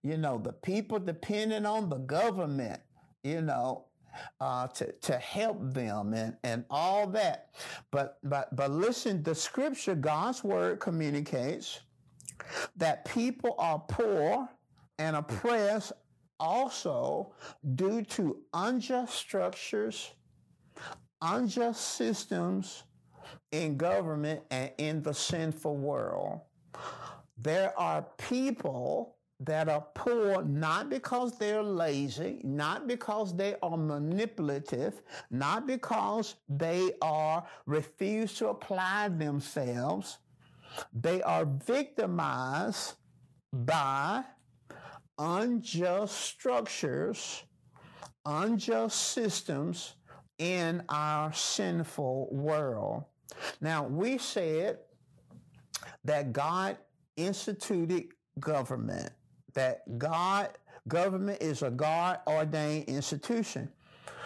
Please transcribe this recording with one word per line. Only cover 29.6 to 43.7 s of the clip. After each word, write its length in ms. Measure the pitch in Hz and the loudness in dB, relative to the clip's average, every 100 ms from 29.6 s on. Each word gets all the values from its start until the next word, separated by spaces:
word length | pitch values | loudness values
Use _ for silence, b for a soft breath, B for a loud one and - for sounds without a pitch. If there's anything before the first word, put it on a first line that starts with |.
| 160 | 2
are 160 | 151 151 - | 2 -2 -4
poor 480 | - 240 208 190 | 2 4 4 4
not 460 | 156 143 156 170 285 | 2 2 2 2 0
because 480 | 269 - 247 247 226 | -4 0 0 0 0
they're 260 | 208 214 | 0 2
lazy, 800 | 214 185 165 143 139 123 180 - | 0 2 2 2 -2 -2 -4 -4
not 440 | 131 143 147 180 277 | -4 0 0 -2 -2
because 480 | 240 - 214 202 175 | -4 -2 -2 -2 0
they 200 | 196 202 | -2 0
are 140 | 175 165 | -2 0
manipulative, 1200 | 156 147 147 185 220 214 151 139 147 123 165 202 B B B | 0 0 0 0 0 -2 -2 -2 -2 -2 -2 -4 B B B
not 360 | 123 143 196 269 | -2 0 0 0
because 680 | 254 - 220 202 214 214 - - | -2 0 0 2 0 -2 -8 -6
they 420 | 143 165 175 185 - | -2 2 4 2 2
are 440 | 160 156 156 160 175 B - | 2 4 2 2 -2 B 0
refuse 680 | 151 151 - 196 214 220 - | 0 0 -2 0 2 0 0
to 140 | 214 | 0
apply 600 | 208 - 185 185 202 208 | 0 -2 0 2 2 2
themselves. 1120 | 165 151 143 139 - 123 120 131 185 - - _ - B B B B B | 2 2 0 -2 -2 0 0 0 0 -4 -12 _ -20 B B B B B
They 280 | 117 160 180 | -2 2 2
are 220 | 180 165 160 | 2 2 2
victimized 1500 | 139 - 262 285 - 202 175 147 127 127 143 202 - - - _ - - - _ | 0 2 2 2 0 0 2 0 0 0 0 0 -2 -6 -10 _ -20 -20 -20 _
by 720 | 131 120 | -2 2